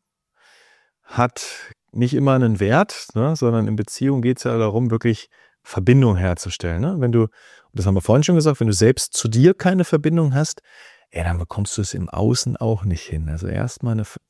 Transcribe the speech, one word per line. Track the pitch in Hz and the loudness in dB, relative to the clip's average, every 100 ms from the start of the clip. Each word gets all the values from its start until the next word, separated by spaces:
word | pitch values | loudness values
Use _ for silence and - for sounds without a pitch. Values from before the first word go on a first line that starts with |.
| _ _ _ _ _ _ _ _ _ _ | _ _ _ _ _ _ _ _ _ _
hat | _ - 120 - - - - - _ | _ -2 -2 -4 -14 -14 -18 -20 _
nicht | - 123 | -2 0
immer | 143 139 | 2 2
einen | 131 120 101 | 2 2 2
Wert, | 101 139 208 - - | 2 2 0 -4 -8
ne? | 110 131 160 | -2 -2 0
Sondern | 123 113 107 | 0 2 0
in | 107 | -2
Beziehung | 107 - 135 135 | -4 -4 -2 0
geht's | 120 123 | 0 -2
ja | 123 117 | -2 -2
darum, | 110 107 123 | 0 0 0
wirklich | 113 120 110 - _ _ _ | 0 0 -2 -6 _ _ _
Verbindung | - - 92 135 123 92 | -10 -2 4 6 6 4
herzustellen, | 92 87 87 - 87 82 | 0 -2 -6 -8 -6 -4
ne? | 139 185 | -4 -2
Wenn | 123 | 0
du, | 117 | 2
und | 110 - _ _ _ | 0 -4 _ _ _
das | 107 98 | -4 0
haben | |
wir | 95 | 0
vorhin | - 120 | 2 2
schon | 151 175 | 4 2
gesagt, | 156 139 | 2 2
wenn | 113 | 0
du | |
selbst | 95 110 131 - | 4 4 2 -4
zu | - 117 | -4 -2
dir | 113 160 | 4 4
keine | 190 185 185 | 4 2 0
Verbindung | 175 156 151 170 156 | 2 0 2 2 2
hast, | 135 156 - _ - - _ _ | 0 -2 -6 _ -20 -20 _ _
ey, | 82 | -6
dann | 85 85 | -4 -2
bekommst | 82 - 101 - | -4 -6 -6 -4
du | |
es | 98 | -6
im | 95 87 | -6 -6
Außen | - 110 120 127 113 | -2 0 0 -2 -4
auch | 113 107 | -2 -2
nicht | 98 85 | -2 -4
hin. | - 78 78 | -4 -6 -6
Also | 80 90 | -6 -6
erstmal | 87 120 - 123 | -4 -6 -6 -4
eine | 110 | -4
F-, | 104 - - | -6 -12 -12